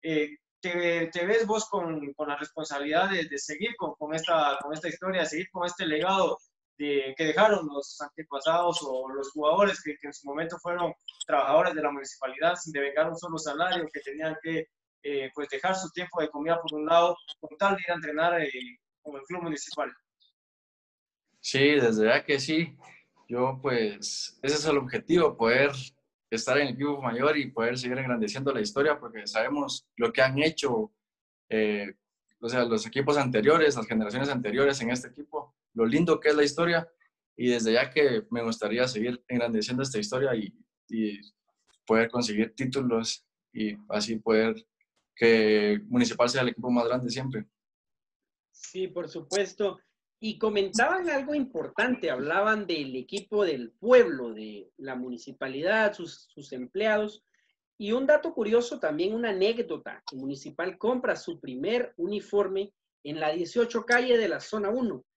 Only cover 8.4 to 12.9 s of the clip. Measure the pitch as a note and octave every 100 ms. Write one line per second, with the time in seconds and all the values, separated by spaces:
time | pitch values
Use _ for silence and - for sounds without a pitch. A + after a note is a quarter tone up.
8.4 | D#3 E3 F3 D#3+ C#3 C3 C3 C3+ C#3 D3+
9.4 | D3+ F3 G3+ - D3+ D3 D3 C#3+ C#3+ C#3+
10.4 | E3 E3+ F3 F3 F3 - - - - D3+
11.4 | C3 D3+ F3+ D#3 D3 C#3+ C3+ - C3 C3+
12.4 | D#3+ F3+ D#3+ D3 C#3+